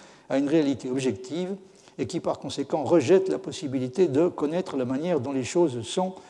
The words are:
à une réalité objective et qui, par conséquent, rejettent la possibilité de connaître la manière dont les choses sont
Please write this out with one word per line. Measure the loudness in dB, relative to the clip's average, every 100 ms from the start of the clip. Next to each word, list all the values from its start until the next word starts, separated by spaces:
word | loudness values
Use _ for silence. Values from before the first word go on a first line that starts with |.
| -20 -16 -4
à | -2
une | 2
réalité | 2 2 0 -2
objective | -2 -2 -2 -6 -4 -4 -6 -12 -20 -14 -8
et | -4
qui, | -4
par | -4 -4
conséquent, | -6 -6 -4 -2
rejettent | 4 4 6 4 4
la | -4
possibilité | -6 -8 -4 -4 -2 2 2
de | 4 2
connaître | 0 -2 -2 -4 -2
la |
manière | -2 -2 0 -2
dont | 0
les | -4
choses | 0 2 2 0
sont | -4 -2 -2 -4